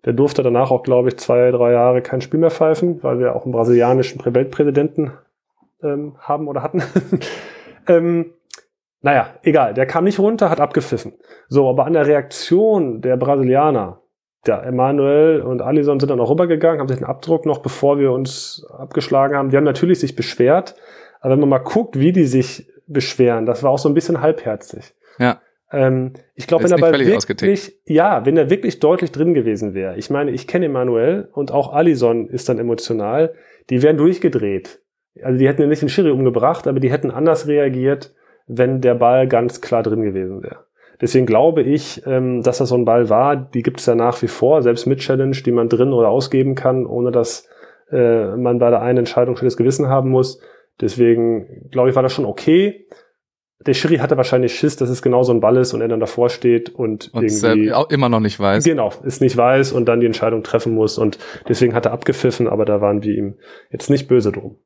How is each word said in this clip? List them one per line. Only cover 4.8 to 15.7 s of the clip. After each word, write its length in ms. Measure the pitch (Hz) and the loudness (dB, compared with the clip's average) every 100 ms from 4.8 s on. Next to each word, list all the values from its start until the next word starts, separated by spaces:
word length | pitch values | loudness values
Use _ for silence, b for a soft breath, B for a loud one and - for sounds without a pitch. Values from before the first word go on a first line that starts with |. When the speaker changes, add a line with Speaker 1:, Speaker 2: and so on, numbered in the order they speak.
| 151 156 147 - _ _ _ _ _ _ | -2 -4 -6 -8 _ _ _ _ _ _
Speaker 1:
ähm, 320 | 156 143 147 135 | -8 -6 -8 -16
haben 280 | - 147 151 | -6 -6 -4
oder 160 | 139 | -6
hatten. 180 | - 185 135 | -4 -6 -2
<laughs> 1000 | 185 - 165 - - - - - - - | -4 -2 -4 -4 -14 -16 -20 -20 -14 2
Ähm, 440 | 170 170 170 165 _ _ - _ _ _ _ | 2 4 -2 -4 _ _ -20 _ _ _ _
naja, 340 | 143 139 - - | 0 0 0 -4
egal, 320 | - 151 120 107 | 0 2 2 0
der 100 | 131 | -2
kam 200 | 165 185 | 0 0
nicht 120 | 202 | 0
runter, 320 | 202 226 196 | 0 2 0
hat 100 | 156 | 0
abgepfiffen. 540 | 147 - 135 117 - _ b b b | 0 -2 -2 -8 -8 _ b b b
So, 220 | 135 135 | 2 2
aber 160 | 131 143 | 2 2
an 80 | |
der 140 | 170 147 | 2 4
Reaktion 960 | 147 139 - - 175 220 208 147 113 | 2 0 -12 0 2 4 2 -2 -4
der 160 | 127 127 | -2 -2
Brasilianer, 840 | 127 139 127 131 151 131 95 92 _ _ _ _ - | 0 0 2 2 2 0 -4 -12 _ _ _ _ -2
der 160 | 104 | -2
Emanuel 760 | 127 127 131 147 139 147 160 156 | -2 0 0 2 2 4 4 2
und 200 | 127 127 | -2 -6
Alisson 380 | 117 | 0